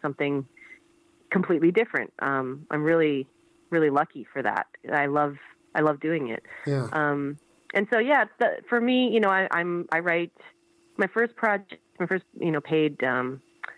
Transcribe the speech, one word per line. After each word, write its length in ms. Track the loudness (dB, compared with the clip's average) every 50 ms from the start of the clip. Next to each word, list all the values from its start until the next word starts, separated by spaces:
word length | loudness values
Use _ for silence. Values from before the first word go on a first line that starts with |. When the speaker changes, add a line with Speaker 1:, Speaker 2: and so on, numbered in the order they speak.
| -6
Speaker 1:
something 420 | -6 -4 -2 -2 -2 -2 -2 -4 -8 _ -20 -20 -20 -20 -20 _ _ _ _ _ _ _ _ _ -2
completely 400 | -2 0 0 2 0 4 4 4
different. 420 | 4 4 0 0 -2 -6 -6 -6 -8 -6
Um, 480 | -4 -2 -2 -2 -2 -4 -6 -10 -10 -6
I'm 120 | -4 0 2
really, 440 | 2 4 4 4 2 2 0 -4 -8 _ _ _ _ _ _ _ -2
really 180 | 0 2 2 4
lucky 380 | 4 2 0 0 -4 -16 -16 -12
for 120 | -8 -4 -2
that. 240 | -2 -2 -2 -4 _ -10 -16 -8 -4 -2
I 140 | 0 0
love, 300 | 0 2 0 0 0 -2 -8 -16 -20 -20 _ _ _ -2
I 60 | 0
love 200 | 2 2 0 0
doing 280 | -2 -2 -2 -2 -2 -4
it. 140 | -8 -8 -10 -14 -18 -10 -4
Speaker 2:
Yeah. 220 | -2 -2 -2 -2 -2 -2
Speaker 1:
Um, 460 | 0 0 0 0 -2 -4 -6 -8 -10 _ _ _ _ _ -4 -2
and 140 | -2 0 0
so, 80 | 0 0
yeah, 260 | 2 4 2 2 2 0 -2 0
the, 180 | 0 0 0 -2 -4 -2
for 100 | 0 0
me, 280 | 2 2 2 2 2 4
you 100 | 2 4
know, 100 | 4 4
I, 160 | 4 2 2 0
I'm, 360 | 0 -2 -2 -2 -2 -4 -4 -2 -2
I 80 | -2
write 320 | 0 0 0 -2 -2 -4 _ -16 -20 -20 -20 _ _ _ _ _ _ _ _ -2
my 80 | -2
first 280 | 0 0 0 -2 -2 -2
project, 400 | -2 0 0 0 0 -4 -10 -20 -20 _ _ _ -6
my 80 | -4
first, 180 | -2 -2 -4 -6 _ -10 -4
you 120 | -2 -2
know, 100 | -2 -2
paid, 420 | -2 0 2 2 2 2 0 0 -2
um, 360 | 0 0 0 -2 -4 -6 -8 _ _ _ _ -20 -20 -20